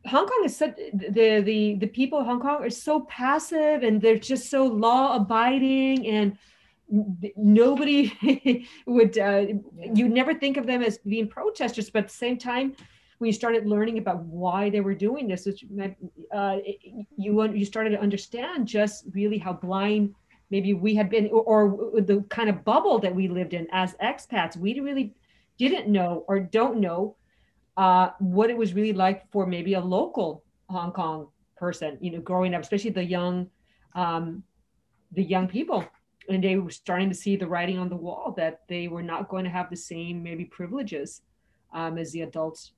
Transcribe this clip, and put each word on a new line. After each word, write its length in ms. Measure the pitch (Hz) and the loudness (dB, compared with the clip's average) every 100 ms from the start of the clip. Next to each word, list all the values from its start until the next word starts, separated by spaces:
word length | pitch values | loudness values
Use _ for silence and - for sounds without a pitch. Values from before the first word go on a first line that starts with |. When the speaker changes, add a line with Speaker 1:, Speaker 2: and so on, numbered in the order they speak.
| - | 2
Speaker 1:
Hong 200 | 269 403 | 0 2
Kong 160 | 494 | 2
is 120 | 339 - | 0 0
such, 200 | 302 - - | -4 -2 -6
the, 460 | 196 185 208 220 214 | -6 -2 4 6 6
the, 340 | 202 214 214 | 2 2 0
the 120 | 202 214 | 0 -4
people 320 | 240 262 302 | 0 0 0
of 80 | 240 | 0
Hong 140 | 247 | -2
Kong 220 | 269 294 | -2 -2
are 80 | 240 | -4
so 300 | - - 302 | -6 -2 -2
passive 840 | - - 254 302 311 320 302 294 | -2 -4 0 0 0 2 2 2
and 180 | 240 214 | 2 4
they're 180 | 226 226 | 6 4
just 320 | - 262 - | 2 -4 0
so 140 | 269 269 | 2 2
law 500 | 214 226 247 269 247 | 4 4 4 4 2
abiding, 920 | 196 226 240 269 262 269 269 269 220 | 2 2 4 4 2 2 2 0 0
and 320 | 214 202 202 _ _ _ _ - | 2 0 -2 _ _ _ _ -2
n-, 400 | 208 208 175 202 202 | 0 0 -6 -8 2
nobody 1300 | 208 214 247 277 294 285 220 - 240 262 262 240 - - | 6 8 6 4 4 4 2 0 2 2 2 0 -2 -14
<laughs> 100 | - | 0
would, 320 | 240 220 226 | 4 4 4
uh, 280 | 202 202 202 | 2 2 0
Speaker 2:
Yeah. 440 | 202 - - - | -4 -8 -16 2
Speaker 1:
you 140 | 220 240 | 4 4
never 240 | 240 262 | 4 2
think 220 | 320 277 277 | 0 0 -2
of 100 | 240 | -2
them 160 | 247 | 0
as 160 | 226 214 | 0 -2
being 300 | 202 226 220 | -4 -2 -4
protesters, 600 | - 427 427 254 - 208 | -4 -6 -2 -4 -4 -2
but 100 | 220 | -2
at 40 | 208 | -4
the 60 | |
same 240 | - 247 247 | -6 -4 -4
time, 360 | 247 247 269 269 - _ _ _ | -4 -2 -4 -6 -20 _ _ _
when 80 | 226 | -2
you 40 | |
started 340 | 214 233 226 214 | 0 2 2 2
learning 320 | 208 220 220 | 2 2 -2
about 220 | 196 175 | -2 -4
why 440 | 165 170 180 185 208 | -6 -4 -2 0 0
they 100 | 208 | 0
were 140 | 196 | 0
doing 340 | 196 208 285 233 | 0 -2 -2 -4
this, 180 | 180 202 | -4 -6
which 180 | 196 196 | -8 -10
meant, 260 | 196 196 190 175 - - | -8 -8 -8 -18 -18 -8
uh, 240 | 208 202 196 | -4 -2 -2
it, 420 | - 202 - 240 208 - | -6 -12 -14 -16 -14 -8
you 240 | 202 208 | 0 2
un-, 160 | 220 208 | 2 0
you 80 | |
started 260 | 202 220 220 | -2 -2 -2
to 100 | 202 | 0
understand 680 | 202 196 - 233 294 349 214 | 0 -2 -6 -8 -6 -4 -2
just 380 | 214 208 - - | 0 0 -2 -10
really 260 | 190 208 208 | -2 -2 -2
how 140 | 180 | -4
blind 600 | 180 180 190 202 214 202 - _ _ _ | -6 -4 0 2 2 0 -2 _ _ _
maybe 240 | 196 190 | -2 0
we 200 | 190 202 | 0 2
had 140 | 214 190 | 2 2
been, 200 | 220 208 | 2 4
or, 380 | 226 226 214 208 | 2 4 6 6
or 300 | 202 226 226 | 2 -2 0
the 200 | 190 202 202 | 2 2 0
kind 220 | - 220 | -2 0
of 140 | 196 | 0
bubble 340 | - 262 381 254 | 2 2 4 2
that 160 | 196 | 2
we 140 | 180 185 | 0 -2
lived 260 | 180 170 | -2 -4
in 120 | 175 165 | -6 -4
as 220 | 185 185 | -2 -2
expats. 640 | - 214 285 - 214 165 170 | -2 -4 -4 -4 -2 -2 -2
We 220 | 190 262 | -4 -4
really 360 | 277 277 208 - _ _ _ _ | -4 -4 -4 -8 _ _ _ _
didn't 300 | 262 370 208 | 0 2 2
know 360 | 196 175 170 - | 2 2 -4 -2
or 100 | 196 | -2
don't 400 | 180 220 254 226 | 0 2 2 2
know, 360 | 185 170 214 - _ _ _ _ _ - | 0 -2 -4 -8 _ _ _ _ _ 2
uh, 340 | 190 185 185 - | 6 6 4 0
what 320 | 190 185 226 | 0 2 2
it 60 | 240 | 2
was 180 | 214 | -2
really 180 | 185 214 | 0 0
like 360 | 190 190 196 _ | 2 2 0 _
for 140 | 208 185 | -4 -2
maybe 280 | 175 170 | -2 0
a 60 | 196 | 0
local 640 | 180 185 339 285 170 151 _ _ _ | 0 0 0 -2 -4 -6 _ _ _
Hong 240 | 185 175 | -6 -6
Kong 360 | 185 160 156 147 _ _ _ | -4 -6 -6 -12 _ _ _
person, 420 | 175 170 156 139 | -8 -6 -8 -6
you 100 | 180 | -8
know, 80 | 170 | -8
growing 340 | 170 180 185 | -2 0 0
up, 80 | 175 | -2
especially 280 | 147 202 220 | -2 -4 -2
the 140 | 190 | -4
young, 440 | 175 180 180 180 180 _ _ _ _ | -4 -2 -2 -4 -6 _ _ _ _
um, 480 | 185 170 165 170 175 - _ _ _ _ _ _ | -4 -2 -2 -6 -10 -16 _ _ _ _ _ _
the 120 | 180 | -4
young 240 | 165 185 185 | 0 0 0
people. 360 | 196 330 240 - _ _ _ - | -4 -2 -4 -4 _ _ _ -4
And 140 | 190 | -2
they 120 | 190 190 | 0 0
were 140 | 175 | -2
starting 380 | - - 180 196 | -10 -4 0 0
to 60 | |
see 220 | 180 202 196 | -2 -2 -2
the 100 | 175 | -2
writing 300 | 175 175 185 | -4 -2 -4
on 100 | 180 | -6
the 80 | 175 | -6
wall 360 | 175 - - 190 | -10 -8 -8 -4
that 260 | 160 165 _ | -4 -6 _
they 180 | 175 175 | -8 -8
were 140 | 170 | -8
not 260 | 170 170 196 | -8 -8 -6
going 160 | 190 | -6
to 60 | 185 | -6
have 200 | 180 180 | -6 -8
the 60 | 175 | -10
same 460 | - 165 170 175 | -12 -12 -10 -10
maybe 220 | 170 165 | -10 -10
privileges, 760 | 170 - 175 262 220 156 160 - _ _ _ _ _ | -12 -12 -10 -8 -8 -10 -12 -16 _ _ _ _ _
um, 260 | 160 165 165 | -8 -8 -8
as 140 | 160 | -8
the 80 | 165 | -10
adults 500 | 165 160 160 160 - | -8 -6 -6 -8 -20